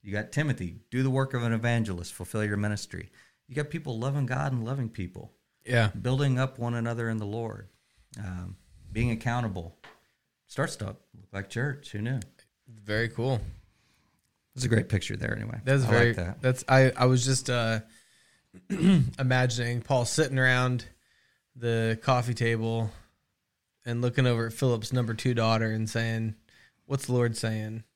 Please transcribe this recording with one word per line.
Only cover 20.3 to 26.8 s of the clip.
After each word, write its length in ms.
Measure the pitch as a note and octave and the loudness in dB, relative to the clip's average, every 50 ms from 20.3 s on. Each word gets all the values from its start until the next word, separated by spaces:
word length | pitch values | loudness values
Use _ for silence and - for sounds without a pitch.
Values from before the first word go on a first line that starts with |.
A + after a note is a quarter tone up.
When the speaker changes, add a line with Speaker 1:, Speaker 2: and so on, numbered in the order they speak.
| C3+ C3 | 2 4
Speaker 2:
around 480 | C3 B2+ B2+ B2+ B2+ B2+ B2 A#2+ - - - _ _ _ _ _ _ _ _ _ _ _ _ | 4 4 4 4 4 2 0 -2 -4 -8 -20 _ _ _ _ _ _ _ _ _ _ _ _
the 420 | B2+ A#2 A#2+ A#2 A2+ A2+ A2+ A2+ A2 - | -6 -2 0 0 2 2 0 0 0 2
coffee 320 | - B2+ B2 A#2+ A#2+ A#2+ | 2 2 2 2 0 -2
table 560 | - A#2+ A#2 A#2 A2+ A2 A2+ A2+ A2+ A2+ G#2+ - - - _ _ _ _ _ _ _ _ _ _ _ _ _ _ _ _ | 0 2 2 2 0 0 -2 0 0 -2 -4 -6 -10 -20 _ _ _ _ _ _ _ _ _ _ _ _ _ _ _ _
and 160 | B2 A#2+ A#2+ A#2+ | -6 -4 0 0
looking 240 | B2 A#2 - C3 B2 | 0 2 4 4 4
over 200 | A#2+ A2+ A2+ A2+ | 4 2 0 -4
at 60 | A2 | -4
Philip's 400 | - C#3 C3 A#2+ A2 A2 - - | 0 2 2 2 0 -2 -2 -2
number 200 | B2 A#2+ A2 A2+ | -2 0 0 -4
two 180 | A2 - C3 B2 | -2 0 0 2
daughter 380 | A#2 A2+ A2 A2+ A2+ A2+ A2 | 2 2 4 4 2 2 0
and 180 | A2 A2 A2 G#2+ | 0 -2 -4 -2
saying, 460 | - A#2 A2+ A2+ A2+ A2+ A2+ A2 G#2+ _ _ _ _ _ - _ _ _ | -2 -2 -2 -2 -2 -2 -2 -4 -6 _ _ _ _ _ -20 _ _ _